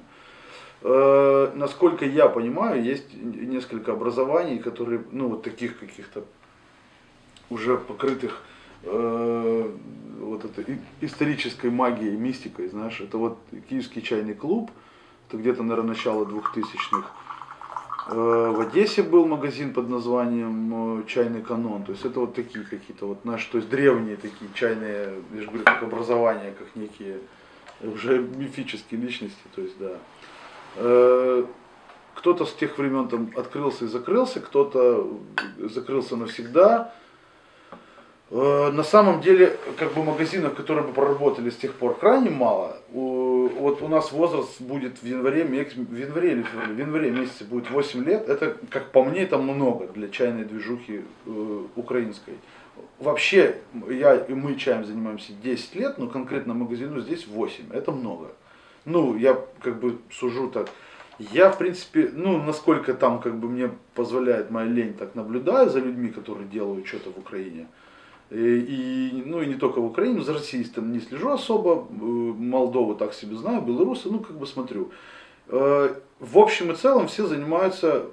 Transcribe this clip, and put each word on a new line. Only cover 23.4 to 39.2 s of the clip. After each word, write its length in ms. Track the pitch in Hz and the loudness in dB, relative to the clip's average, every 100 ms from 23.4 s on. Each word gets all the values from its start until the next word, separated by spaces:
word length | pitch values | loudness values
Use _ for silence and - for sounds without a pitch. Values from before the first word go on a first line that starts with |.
| - | -4
то 120 | 117 | -4
есть 120 | 110 | -2
древние 460 | 131 139 117 110 101 | 4 6 4 0 -8
такие 340 | 107 - 104 | -12 -14 -12
чайные, 600 | - 117 110 107 104 98 95 87 | -2 -2 -2 -6 -6 -8 -10 -12
я 60 | 107 | -12
же 60 | 107 | -8
говорю, 180 | 113 | 2
как 180 | 104 - | 2 2
образования, 720 | 113 110 117 120 117 104 101 98 | -2 -4 0 2 4 2 -6 -14
как 120 | - 113 | -16 -14
некие 420 | 107 - 98 95 95 - - - - - | -14 -12 -12 -12 -14 -20 -20 -20 -20 -12
уже 380 | 110 107 117 127 | -10 -4 2 2
мифические 800 | 123 131 135 139 127 104 - 117 | 0 -6 -8 -8 -10 -10 -8 -6
личности, 420 | 123 117 101 - - | -6 -6 -10 -14 -16
то 80 | - | -10
есть, 160 | 92 98 | -10 -8
да. 200 | 95 87 - - - - - - - 101 | -10 -10 -16 -20 -20 -20 -20 -20 -14 -2
Э, 680 | 120 123 123 127 127 123 123 - - - - - - | 6 8 8 8 4 2 0 -6 -20 -20 -20 -20 -20
кто-то 300 | - 175 175 151 | -2 2 2 0
с 80 | |
тех 240 | - 151 - | -4 -4 -2
времен 300 | 139 135 120 | -2 0 -2
там 220 | 117 113 127 | -4 -4 -6
открылся 480 | - 139 139 - | -8 -4 -4 -2
и 40 | 113 | -4
закрылся, 520 | 120 123 220 254 - | -4 2 2 2 -2
кто-то 640 | - 139 139 131 123 113 98 104 - - - - | 0 2 4 4 4 4 0 -4 -8 -8 -6 -6
закрылся 580 | 107 127 127 135 120 120 | -6 -6 -2 -2 -2 -4
навсегда. 760 | 110 - 117 143 202 233 233 - - - _ _ _ _ - - - - - _ - | -6 -8 2 8 8 6 0 -14 -20 -20 _ _ _ _ -20 -20 -20 -20 -20 _ -6
Э, 400 | 117 139 143 143 | 0 4 4 4
на 100 | 147 | 2
самом 380 | 156 214 196 160 | 6 8 8 6